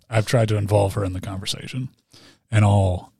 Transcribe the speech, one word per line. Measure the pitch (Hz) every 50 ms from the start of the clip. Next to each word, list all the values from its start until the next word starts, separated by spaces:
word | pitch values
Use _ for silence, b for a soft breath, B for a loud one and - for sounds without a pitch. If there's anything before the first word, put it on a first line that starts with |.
| _ _
I've | 110 113 104
tried | - - 120 110 107
to | 110
involve | 104 101 98 107 101 101 98 -
her | 107 98
in | 95
the | 92 92
conversation, | - 98 95 95 101 - - - - - - 127 131 - - _ _ b b b b b b b b b
and | 110 104 104
all | 101 101 101 95 92 90 90 - - _